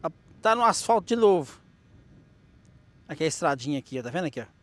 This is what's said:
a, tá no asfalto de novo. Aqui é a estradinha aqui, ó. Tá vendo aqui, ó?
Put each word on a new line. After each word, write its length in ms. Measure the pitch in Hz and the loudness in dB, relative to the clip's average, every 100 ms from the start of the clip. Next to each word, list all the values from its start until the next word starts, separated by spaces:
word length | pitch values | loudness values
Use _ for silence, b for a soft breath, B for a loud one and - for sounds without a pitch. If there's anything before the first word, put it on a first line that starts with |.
a, 80 | - - _ - | -10 -12 _ -4
tá 120 | 220 | 0
no 80 | 226 | 4
asfalto 460 | 233 - - 226 175 | 2 0 0 0 0
de 80 | 226 | 2
novo. 440 | 214 185 135 - _ _ _ - _ - _ _ _ _ _ _ _ _ - | 4 4 0 -14 _ _ _ -20 _ -20 _ _ _ _ _ _ _ _ -16
Aqui 160 | 143 | -4
é 20 | 160 | -4
a 20 | |
estradinha 500 | - 165 139 127 143 | -2 -2 -2 -4 -6
aqui, 200 | - 131 | -6 -10
ó. 40 | |
Tá 80 | 120 | -8
vendo 160 | 135 170 | -6 -6
aqui, 140 | 127 | -8
ó? 60 | 110 _ | -14 _